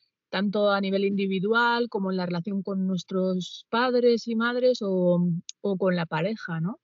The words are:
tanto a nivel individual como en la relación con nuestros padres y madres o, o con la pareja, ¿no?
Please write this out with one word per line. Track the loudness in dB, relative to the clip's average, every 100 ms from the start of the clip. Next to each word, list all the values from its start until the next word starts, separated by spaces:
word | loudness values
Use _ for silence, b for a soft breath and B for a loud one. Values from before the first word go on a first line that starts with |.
| _ _ _
tanto | -4 0 2 2
a | 2
nivel | 0 0 0
individual | 0 0 0 2 2 2 2 -2
como | -2 -2
en | -2
la | -2
relación | -4 -4 -4
con | -4 -2 0
nuestros | -2 -2 -2 0 -2 -6 -12 -4
padres | -2 2 2 4 2 0
y | -2
madres | 0 2 2 2
o, | 0 2 4 4 2 -2 -6 -8
o | -4 0
con | 0 0
la | -2
pareja, | -2 -2 -4 -6 -4
¿no? | -4 -6